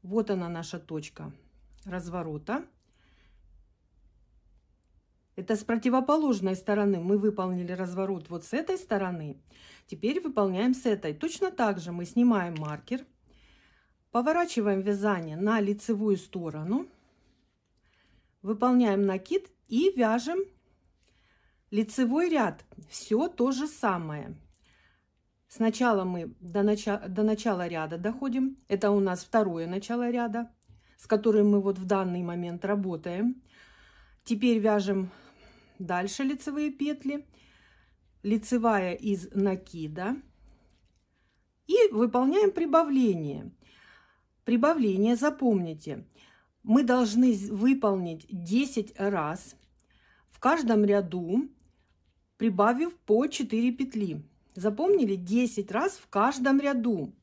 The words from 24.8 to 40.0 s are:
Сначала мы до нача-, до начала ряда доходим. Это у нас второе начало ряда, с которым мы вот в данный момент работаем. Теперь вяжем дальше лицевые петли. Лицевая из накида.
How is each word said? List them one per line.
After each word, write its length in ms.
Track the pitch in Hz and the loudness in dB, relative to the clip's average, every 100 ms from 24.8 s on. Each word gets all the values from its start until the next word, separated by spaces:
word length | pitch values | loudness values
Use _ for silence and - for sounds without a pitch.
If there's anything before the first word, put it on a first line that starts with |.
| _ _ _ _ _ _ _ | _ _ _ _ _ _ _
Сначала 560 | - 226 220 247 208 | -2 -2 2 2 2
мы 320 | 185 180 170 - | 0 -4 -8 -12
до 240 | 175 185 | -6 0
нача-, 440 | 202 208 208 202 196 | 2 2 -2 -6 -4
до 160 | 185 | 0
начала 440 | 214 214 233 185 175 | 0 0 0 -2 -2
ряда 300 | 170 156 170 | -4 -6 -4
доходим. 600 | 190 247 269 247 262 269 _ | -6 -4 -4 -2 -2 -4 _
Это 240 | 202 208 | 0 2
у 80 | 202 | 4
нас 240 | 196 180 | 2 -2
второе 440 | - 226 208 165 165 | 0 2 2 -2 -4
начало 420 | 185 196 240 240 | -6 -4 -4 -2
ряда, 420 | 240 233 220 233 _ _ - _ _ | -2 -2 -4 -8 _ _ -20 _ _
с 80 | - | 0
которым 460 | 214 220 214 208 | 2 4 6 6
мы 100 | 208 | 6
вот 160 | 196 190 | 2 -2
в 80 | 185 | 0
данный 380 | 196 185 175 | 0 0 -4
момент 420 | 175 175 175 175 190 | -4 -6 -6 -6 -2
работаем. 760 | 202 190 165 175 175 233 254 _ _ - _ - _ - _ | -2 -2 -6 -6 -2 -2 -2 _ _ -20 _ -20 _ -20 _
Теперь 360 | - 226 240 226 | -6 0 2 4
вяжем 520 | 214 208 196 196 185 - - _ - _ _ _ | 4 2 2 -2 -2 -10 -20 _ -20 _ _ _
дальше 460 | 175 180 196 - | -6 -4 -4 -4
лицевые 480 | 269 285 - 285 302 | -4 -4 -6 -4 -4
петли. 560 | 277 285 294 269 285 294 _ _ _ _ _ _ _ _ _ | -2 -4 -4 -6 -8 -10 _ _ _ _ _ _ _ _ _
Лицевая 720 | 202 220 214 247 226 208 185 | -2 -2 0 2 4 2 0
из 360 | 175 214 196 185 | -4 -2 -4 -2
накида. 840 | 196 196 185 - 170 156 156 | 0 0 0 -6 -10 -10 -6